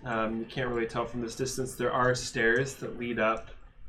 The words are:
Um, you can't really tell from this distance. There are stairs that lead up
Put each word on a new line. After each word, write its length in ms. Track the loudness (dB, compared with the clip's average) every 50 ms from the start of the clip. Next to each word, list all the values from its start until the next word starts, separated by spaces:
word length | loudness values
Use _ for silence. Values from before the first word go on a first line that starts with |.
| -4
Um, 320 | -2 0 0 0 0 0 -2
you 60 | -4
can't 240 | -4 -4 -2 -2 0
really 160 | 0 0 0
tell 180 | 0 0 -2 -2
from 140 | -2 -4 -4
this 140 | -4 -4 -2
distance. 400 | -4 -4 -2 -2 -4 -4 -4 -2
There 160 | -2 0 2
are 240 | 4 4 4 4 4
stairs 600 | 2 -2 -2 0 4 6 6 6 4 2 0 -4
that 220 | -8 -8 -8 -6
lead 220 | -6 -4 -2 0 2
up 300 | 2 2 2 0 -4 -10 -14 -16 -18 -20 -16 -16 -16